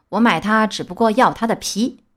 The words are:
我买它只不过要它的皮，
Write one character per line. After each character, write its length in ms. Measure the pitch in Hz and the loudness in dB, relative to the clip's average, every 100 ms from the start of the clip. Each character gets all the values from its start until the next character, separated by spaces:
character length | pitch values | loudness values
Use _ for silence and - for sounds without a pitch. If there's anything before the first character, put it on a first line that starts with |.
| _ | _
我 120 | 190 | 0
买 200 | 233 165 | 2 2
它 260 | 185 220 220 | 0 0 0
只 160 | - | -2
不 140 | 139 180 | -10 -2
过 160 | 226 | 0
要 200 | 214 220 | 4 2
它 140 | 143 226 | 2 -2
的 80 | |
皮， 480 | 202 - 190 240 - _ | -4 -4 -4 -4 -6 _